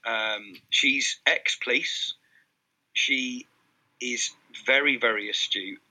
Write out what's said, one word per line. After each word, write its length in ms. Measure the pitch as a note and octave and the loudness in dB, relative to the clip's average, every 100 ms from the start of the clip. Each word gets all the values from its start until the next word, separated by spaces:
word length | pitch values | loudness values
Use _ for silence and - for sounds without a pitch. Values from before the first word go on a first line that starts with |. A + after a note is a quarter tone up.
| A#2 | -2
um, 480 | A2+ A2 G#2+ G#2 F2+ _ | -2 0 -4 -8 -20 _
she's 500 | - C#3+ C#3 B2+ - - | 2 4 2 0 0 2
ex-police. 880 | D#3 - - - B2 - - - - _ _ _ _ _ _ _ | 2 0 -2 0 0 0 -4 -6 -6 _ _ _ _ _ _ _
She 540 | - - C3+ B2+ B2 - _ _ _ _ _ | -2 0 0 -2 -6 -12 _ _ _ _ _
is 320 | B2+ A#2+ - - _ - - | -8 -4 -6 -8 _ -8 2
very, 320 | C3+ C#3+ B2+ | 4 4 2
very 320 | A#2 G#2+ G#2 | 2 0 -2
astute 520 | - - G2+ F#2+ F#2 _ | -4 -2 -4 -6 -12 _